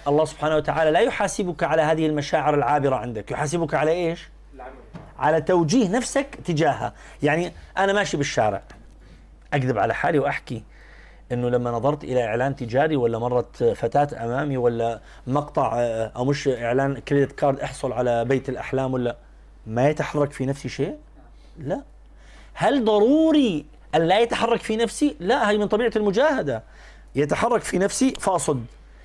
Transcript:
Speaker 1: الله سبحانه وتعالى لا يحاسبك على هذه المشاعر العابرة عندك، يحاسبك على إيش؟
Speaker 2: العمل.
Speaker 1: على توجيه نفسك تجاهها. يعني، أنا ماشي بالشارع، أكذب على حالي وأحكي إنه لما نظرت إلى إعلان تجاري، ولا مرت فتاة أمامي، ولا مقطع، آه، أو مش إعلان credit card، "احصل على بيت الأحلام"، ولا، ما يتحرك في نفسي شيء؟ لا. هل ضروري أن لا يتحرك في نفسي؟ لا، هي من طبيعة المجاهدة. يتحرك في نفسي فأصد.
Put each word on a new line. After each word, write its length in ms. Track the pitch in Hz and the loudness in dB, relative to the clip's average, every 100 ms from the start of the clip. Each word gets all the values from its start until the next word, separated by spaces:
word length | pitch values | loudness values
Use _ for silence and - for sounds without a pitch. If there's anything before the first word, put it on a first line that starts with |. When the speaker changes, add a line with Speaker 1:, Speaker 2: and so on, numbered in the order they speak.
| 147 | 2
Speaker 1:
الله 180 | 147 151 | 2 0
سبحانه 300 | - 151 156 | -2 0 0
وتعالى 360 | 151 147 156 | 0 0 2
لا 80 | 170 | 4
يحاسبك 640 | 233 - 202 - 180 165 | 2 0 -4 -2 -6 -2
على 180 | 160 160 | -2 0
هذه 240 | 156 160 156 | 2 2 0
المشاعر 480 | 151 143 160 139 147 | 0 0 0 2 2
العابرة 400 | 123 147 139 127 | 2 2 2 0
عندك، 360 | 117 110 - | -4 -8 -6
يحاسبك 420 | 123 151 170 156 | -4 -2 -2 -2
على 180 | 147 156 | 0 2
إيش؟ 380 | 175 170 170 - - - 131 | 2 0 -4 -10 -20 -20 -20
Speaker 2:
العمل. 160 | 127 - - - - - | -20 -20 -20 -20 -18 -2
Speaker 1:
على 220 | 143 160 | 2 2
توجيه 480 | 156 180 156 247 190 | 4 2 4 4 2
نفسك 500 | 190 120 - - - 160 | 0 0 -2 -4 -6 -4
تجاهها. 480 | 151 156 - 113 - - - | 0 2 0 -4 -8 -20 -4
يعني، 280 | 143 160 175 - - - | 0 0 -2 -8 -8 -2
أنا 160 | 196 | 2
ماشي 240 | 202 196 156 | 2 0 -2
بالشارع، 440 | 143 - 107 98 - - - - - - - - - | -2 0 0 0 -8 -20 -20 -20 -20 -20 -20 -20 -6
أكذب 240 | 147 127 110 | -2 0 0
على 160 | 110 | 0
حالي 260 | - 151 156 | 0 0 0
وأحكي 440 | 135 - - 113 - - - - - - - | 0 -4 -8 -12 -12 -20 -20 -20 -20 -20 -8
إنه 180 | 123 123 | -4 0
لما 220 | 123 120 | 0 0
نظرت 320 | 117 131 151 | -2 0 -2
إلى 220 | 147 127 113 | -2 -2 0
إعلان 300 | 113 135 131 | 0 -2 -2
تجاري، 400 | 117 127 160 147 | -2 0 2 2
ولا 240 | 117 113 | 0 0
مرت 440 | 120 123 - - | 0 -2 -2 0
فتاة 640 | 120 101 117 143 147 131 117 | 0 0 0 2 0 -2 -6
أمامي، 320 | 127 151 131 | -4 -4 0
ولا 420 | 120 117 117 110 - - - | 0 0 -2 -4 -12 -14 -4
مقطع، 460 | 139 143 151 123 120 | -4 -2 -2 0 0
آه، 360 | 120 113 113 120 | -2 -2 -4 -2
أو 100 | 127 | -2
مش 220 | 143 139 | 0 0
إعلان 520 | 120 117 127 139 127 | -2 0 0 0 -2
credit 320 | - 143 135 | 0 0 0
card، 280 | - 143 135 | 0 -2 0
"احصل 320 | - - 127 | -4 -6 -6
على 340 | 117 123 117 120 | -2 0 0 0
بيت 240 | 135 135 | 0 -2
الأحلام"، 440 | 123 - 131 131 | -8 -6 -4 -2
ولا، 240 | 127 120 - - - - - 110 | -2 -4 -6 -14 -20 -20 -20 -6
ما 220 | 113 139 | 0 2
يتحرك 420 | 151 - 147 143 | 0 -2 -2 -2
في 140 | - 131 | -2 -4
نفسي 240 | 139 - | -4 -6
شيء؟ 280 | - 160 302 - - - - - - | -4 -6 -6 -16 -20 -20 -20 -20 -12
لا. 220 | 139 247 - - - - - - - | -8 -8 -8 -20 -20 -20 -20 -20 -18
هل 320 | - 185 269 220 | -2 0 2 2
ضروري 800 | 208 220 311 320 311 247 151 - - - 160 | 4 4 6 4 4 4 0 -6 -16 -2 0
أن 60 | |
لا 180 | 165 202 | 4 4
يتحرك 420 | 233 226 240 233 | 2 0 0 0
في 140 | - 220 | -2 -2
نفسي؟ 400 | 226 - 294 - | -2 0 -2 0
لا، 300 | 175 269 214 | 0 2 2
هي 80 | 214 | 0
من 100 | 202 | 0
طبيعة 240 | 208 240 214 | 0 0 0
المجاهدة. 680 | 208 190 302 262 147 110 - - - - - 135 | 0 2 2 2 -2 -6 -8 -20 -20 -20 -8 -2
يتحرك 460 | 147 147 233 226 | 0 0 0 0
في 160 | - 180 | 0 0
نفسي 360 | 190 - 262 - | 0 2 0 0
فأصد. 460 | - 180 - 131 117 - - - | 0 0 0 -4 -6 -16 -20 -20